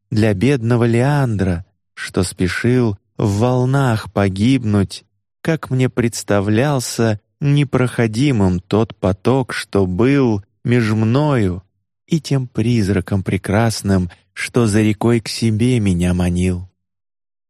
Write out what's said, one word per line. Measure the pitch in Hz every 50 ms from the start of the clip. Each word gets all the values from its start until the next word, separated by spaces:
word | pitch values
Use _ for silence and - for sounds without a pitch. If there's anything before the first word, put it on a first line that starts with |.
| _ -
для | 117 110 110 110 104
бедного | 92 101 135 147 127 113 117 123 117 120
Леандра, | 117 113 120 123 139 147 143 135 120 110 95 95 95 90 85 - _ _ _ _ _ _
что | - - - - - 90
спешил | - - - 90 87 - - - 117 127 127 120 110 101 - _ _ _
в | - 107 104 98 101
волнах | 117 123 127 127 127 127 135 143 135 127 113 104 - - -
погибнуть, | 104 101 98 92 95 104 127 135 131 117 107 104 101 95 - - - _ _ _ _ _ _ _ _
как | - - 160 - - -
мне | 131 127 127 120
представлялся | - - 117 117 - - - - 104 101 95 107 107 110 131 151 147 127 120 - - - 117 113 107 104 _ _ _ -
непроходимым | 151 143 143 147 143 127 - 127 127 123 - - 117 110 107 110 139 - 131 104 98 92 90 87
тот | - - - 104 113 - -
поток, | - - 92 92 - - 117 127 135 127 - -
что | - - _ - 98 98
был | 90 90 90 113 131 139 143 131 120 107 101 - _ _ _ -
меж | 120 120 123 113 107
мною | 110 110 110 110 120 139 151 151 139 120 104 90 87 92 - _ _ _ _ _ _ _ _
и | - 170 156
тем | - - 143 135 127
призраком | 120 - - 110 120 120 113 101 92 101 92 - - 101 98 92
прекрасным, | - 101 92 - - 95 107 117 113 104 - - 98 98 92 90 85 - _ _ _ -
что | - - - - 127 117
за | 107 98 110 107
рекой | 107 104 - - 117 120 117
к | - -
себе | - - 113 113 107 104 120 123 127 120
меня | 104 98 90 85 90 90 90
манил. | 90 90 90 87 90 90 92 90 87 92 - _ _ _ _ _ _ _ _ _ _ _ _ _ _ _ _